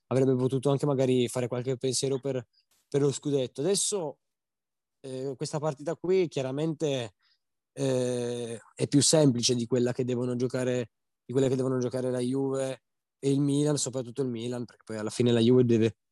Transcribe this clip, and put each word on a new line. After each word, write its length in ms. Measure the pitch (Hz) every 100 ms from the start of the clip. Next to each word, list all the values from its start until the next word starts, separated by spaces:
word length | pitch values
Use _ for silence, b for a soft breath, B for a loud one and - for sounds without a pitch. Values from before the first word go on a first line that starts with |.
| -
avrebbe 280 | 123 131
potuto 360 | 127 127 131 131
anche 160 | 139 147
magari 420 | 135 131 127 120
fare 180 | - 120
qualche 300 | 123 123 131
pensiero 420 | 131 123 139 135
per, 240 | 139 127 113 _ _ _ _
per 140 | 143
lo 100 | 143
scudetto. 480 | 131 151 139 127 -
Adesso, 580 | 156 202 - 208 156 127 _ _ _ _ _ _ _ _
eh, 340 | 135 131 135 131
questa 220 | 151 156
partita 360 | 151 143 147
qui 320 | 160 170 190 170
chiaramente, 840 | - 131 135 165 151 156 135 117 _ _ _ _ _ _
eh, 840 | - 135 127 123 123 120 120 117 113 -
è 140 | - 131
più 140 | 147
semplice 520 | 123 160 147 120 113
di 120 | 123 113
quella 260 | 127 123
che 120 | 123
devono 300 | 127 123 123
giocare, 560 | 123 127 127 127 123 117 _ _ _
di 80 | -
quella 160 | 127 135
che 80 | 131
devono 220 | 131 131
giocare 320 | 123 127 127
la 100 | 127
Juve 640 | 123 135 135 135 135 131 _ _ _ _
e 120 | 139
il 100 | 139
Milan, 360 | 143 139 147 147
soprattutto 460 | - 123 117 113
il 60 | 135
Milan, 360 | 117 120 123
perché 200 | 120 -
poi 120 | - 110
alla 140 | 107
fine 220 | - 120
la 80 | 117
Juve 240 | 117 127 123
deve 300 | 117 110 - _